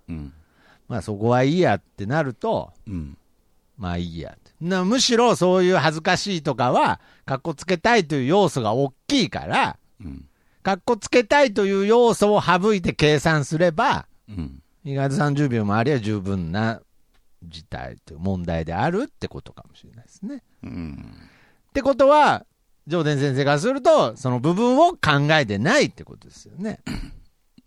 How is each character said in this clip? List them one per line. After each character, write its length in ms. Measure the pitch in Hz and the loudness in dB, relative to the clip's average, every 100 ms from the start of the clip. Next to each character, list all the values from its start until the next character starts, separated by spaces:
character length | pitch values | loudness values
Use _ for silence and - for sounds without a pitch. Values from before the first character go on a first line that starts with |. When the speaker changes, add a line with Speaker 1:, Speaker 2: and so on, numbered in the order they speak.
| - | -14
Speaker 1:
う 60 | |
ん。 200 | 82 71 - _ _ _ _ _ | -12 -12 -18 _ _ _ _ _
Speaker 2:
ま 100 | 120 | -10
あ、 40 | |
そ 140 | 95 101 | -8 -4
こ 140 | 113 | 2
は 140 | 123 | 2
い 120 | 135 170 | 2 2
い 40 | |
や 160 | 160 101 | 2 0
っ 40 | |
て 260 | - - 101 | -4 -12 -4
な 160 | 147 | -2
る 120 | 143 | -2
と、 380 | 113 220 170 - - - | -4 -4 -4 -6 -14 -12
Speaker 1:
う 40 | |
ん。 260 | 92 73 76 _ _ _ _ _ - | -10 -10 -14 _ _ _ _ _ -12
Speaker 2:
ま 140 | 92 | -8
あ、 60 | 87 | -6
い 80 | 87 | -6
い 140 | 82 | -10
や 160 | 71 - | -14 -16
っ 20 | |
て。 120 | _ _ | _ _
な、 240 | 165 190 180 | -4 -2 0
む 140 | 254 | 0
し 160 | - 226 | 2 2
ろ 200 | 240 170 | 4 4
そ 240 | 180 185 | 2 4
う 40 | |
い 80 | 180 | 4
う 40 | 185 | 2
恥 200 | 147 156 | 2 0
ず 60 | |
か 160 | 160 180 | -2 -2
し 200 | - 180 | -2 -4
い 40 | |
と 140 | 151 120 | -4 -2
か 160 | 123 | 0
は、 280 | 190 285 98 _ _ - | 2 0 -2 _ _ -8
格 180 | 135 | -6
好 100 | 165 | -6
つ 120 | 147 - | -10 -4
け 120 | 180 | -2
た 200 | 220 240 | 2 2
い 100 | 156 | 2
と 80 | 151 | -2
い 80 | |
う 20 | 127 | 2
要 240 | 190 185 | 2 2
素 120 | - | 0
が 120 | 110 | -2
大 200 | 117 139 - _ | 0 -2 -6 _
き 180 | 285 170 | 0 0
い 40 | |
か 160 | 85 73 | -4 -4
ら、 320 | 170 247 - _ _ | -2 -2 -6 _ _
Speaker 1:
う 40 | 92 | -16
ん。 180 | 67 71 _ _ _ | -16 -18 _ _ _
Speaker 2:
格 200 | - 190 | -4 -4
好 140 | - 233 | -2 -4
つ 120 | - | 2
け 140 | 262 | 2
た 200 | 233 285 | 4 4
い 100 | 277 | 4
と 120 | 202 196 | 2 0
い 160 | 196 | 0
う 60 | 202 | 2
要 260 | 233 240 | 4 4
素 200 | 202 208 | 4 4
を 80 | 208 | 2
省 320 | 160 175 202 | 2 2 2
い 80 | 208 | 0
て 120 | 175 | -2
計 260 | - 151 151 | 0 2 2
算 260 | 165 156 139 | 2 0 -2
す 120 | 156 | 0
れ 140 | 175 | 0
ば、 360 | 160 262 - - _ _ | 2 0 -2 -6 _ _
Speaker 1:
う 40 | |
ん。 280 | 101 76 67 _ _ | -10 -10 -12 _ _
Speaker 2:
意 120 | 147 139 | -8 -2
外 140 | 139 | -2
と 60 | 139 | 0
三 200 | 147 143 | 0 0
十 140 | 147 | 0
秒 160 | 117 104 | 0 0
も 100 | 104 | 0
あ 80 | |
り 80 | 117 | 0
ゃ 80 | 143 | 0
十 200 | 104 107 | -2 -4
分 320 | 95 98 82 | -4 -4 -4
な 300 | 92 113 113 _ _ _ _ _ _ | -2 -4 -4 _ _ _ _ _ _
事 220 | 85 80 78 | -20 -20 -16
態 320 | 65 64 57 _ | -14 -12 -16 _
と 80 | |
い 20 | 76 | -10
う 40 | |
問 240 | 90 95 | -6 -4
題 200 | 85 82 | -4 -4
で 100 | 82 | -4
あ 160 | 85 135 | -4 -2
る 140 | 180 | -4
っ 40 | 294 | -8
て 200 | - - | -10 -14
こ 140 | - | -12
と 120 | - | -18
か 100 | - - | -20 -20
も 60 | - | -20
し 100 | - | -20
れ 60 | |
な 100 | 110 | -20
い 40 | - | -20
で 40 | |
す 160 | - 196 | -16 -14
ね。 180 | 277 _ _ | -14 _ _
Speaker 1:
う 40 | - | -14
ん。 460 | - 82 69 - - - _ _ _ _ | -12 -10 -12 -16 -20 -20 _ _ _ _
Speaker 2:
っ 20 | |
て 80 | 269 | -4
こ 140 | 269 247 | -2 4
と 120 | 269 | 6
は、 380 | 302 262 113 - _ _ _ - | 6 6 2 -4 _ _ _ -6
上 160 | 175 | -2
田 120 | 151 143 | 0 0
先 180 | 143 131 | 0 0
生 80 | |
か 80 | 139 | 0
ら 80 | 147 | 2
す 120 | 196 | 0
る 100 | 277 | 0
と、 340 | 254 311 143 113 | 4 4 2 -2
そ 140 | 127 | -4
の 100 | 123 | -2
部 140 | 135 | 0
分 240 | 175 240 254 | 0 2 4
を 140 | 339 | 4
考 60 | 349 - 143 143 | 2 0 2 4
え 140 | 156 104 | 2 2
て 120 | 101 | -2
な 220 | 131 285 | 0 2
い 80 | 165 | 0
っ 40 | |
て 140 | - - | -4 -20
こ 100 | - | -20
と 120 | - | -20
で 60 | |
す 120 | - - | -20 -20
よ 100 | 147 | -12
ね。 220 | 214 - - - - - - _ _ _ | -10 -10 -10 -10 -10 -16 -20 _ _ _